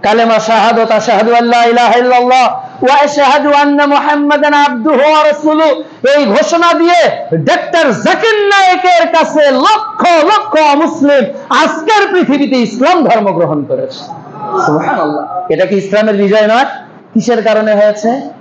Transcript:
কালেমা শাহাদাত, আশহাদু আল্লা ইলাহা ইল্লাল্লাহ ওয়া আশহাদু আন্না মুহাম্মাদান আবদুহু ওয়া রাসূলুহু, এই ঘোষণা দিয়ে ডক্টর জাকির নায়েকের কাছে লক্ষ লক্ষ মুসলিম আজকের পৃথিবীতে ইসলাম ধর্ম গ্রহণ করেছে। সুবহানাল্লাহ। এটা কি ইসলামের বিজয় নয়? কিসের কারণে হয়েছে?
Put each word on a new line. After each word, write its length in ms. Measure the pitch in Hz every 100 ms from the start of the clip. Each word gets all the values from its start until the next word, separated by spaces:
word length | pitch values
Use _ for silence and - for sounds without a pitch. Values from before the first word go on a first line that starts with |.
কালেমা 380 | 208 220 226 220
শাহাদাত, 520 | - 226 214 233 226
আশহাদু 440 | 220 233 202 214 233
আল্লা 300 | 240 240 233
ইলাহা 320 | 233 240 240
ইল্লাল্লাহ 640 | 247 247 247 254 240 - - -
ওয়া 120 | 247 285
আশহাদু 560 | 294 294 277 294 294
আন্না 340 | 285 294 285 294
মুহাম্মাদান 680 | 285 285 294 294 294 294
আবদুহু 460 | 294 285 247 220 262
ওয়া 240 | 294 311
রাসূলুহু, 600 | 302 302 302 311 311 285 311 - 247 285
এই 80 | 254
ঘোষণা 480 | 220 302 339 349
দিয়ে 360 | 339 339 349 262 - - 165
ডক্টর 540 | 156 349 - 330 302
জাকির 560 | 208 302 370 453 427 403
নায়েকের 600 | 392 370 370 370 349 330
কাছে 440 | 330 311 302 294
লক্ষ 560 | 254 330 285 - - 349 339 311
লক্ষ 340 | 415 - 311 302 285
মুসলিম 500 | 320 - 285 285 220 - -
আজকের 580 | 262 311 - - 427 403
পৃথিবীতে 420 | 370 247 277 277 254
ইসলাম 480 | 220 240 285 359
ধর্ম 280 | 240 233 202
গ্রহণ 320 | 170 165 151
করেছে। 360 | 135 131 135 - - - - - 427 392 -
সুবহানাল্লাহ। 800 | - - 240 156 151 - - -
এটা 160 | - 180
কি 100 | 196
ইসলামের 400 | 190 202 214 202
বিজয় 320 | 202 214 214
নয়? 180 | 233 - - - - -
কিসের 300 | 226 208 240
কারণে 300 | 220 214 220
হয়েছে? 480 | 208 208 208 226 262 - -